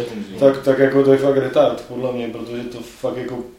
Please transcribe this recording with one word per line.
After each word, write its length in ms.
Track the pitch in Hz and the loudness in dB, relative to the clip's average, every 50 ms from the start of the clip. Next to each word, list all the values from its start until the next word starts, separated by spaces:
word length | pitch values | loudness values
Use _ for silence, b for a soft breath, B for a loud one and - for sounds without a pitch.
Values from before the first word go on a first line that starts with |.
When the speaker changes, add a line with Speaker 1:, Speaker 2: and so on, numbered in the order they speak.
| 120 - 110 | -4 -6 -6
Speaker 1:
možný. 220 | 104 101 95 98 - | -10 -12 -10 -2 2
Speaker 2:
tak, 220 | 139 135 135 135 - | 4 4 4 2 2
tak 160 | 139 131 135 | 0 2 4
jako 240 | 135 135 135 139 135 | 4 2 4 4 6
to 100 | 135 135 | 6 6
je 60 | 135 | 4
fakt 180 | 135 139 135 | 4 2 2
retard, 480 | 135 131 135 - 151 143 123 120 117 - - | 2 0 0 2 2 2 2 2 -2 -10 -12
podle 240 | 123 123 127 127 123 | -10 -6 -6 -6 -4
mě, 160 | 123 117 113 | -6 -6 -8
protože 340 | 113 117 113 113 120 120 120 | -8 -10 -10 -10 -10 -10 -10
to 160 | 120 - 120 117 - - - | -10 -12 -14 -16 -16 -12 -8
fakt 160 | - 123 123 | -6 -6 -6
jako, 220 | 127 123 123 127 117 123 - - | -6 -8 -8 -8 -10 -10 -12 -16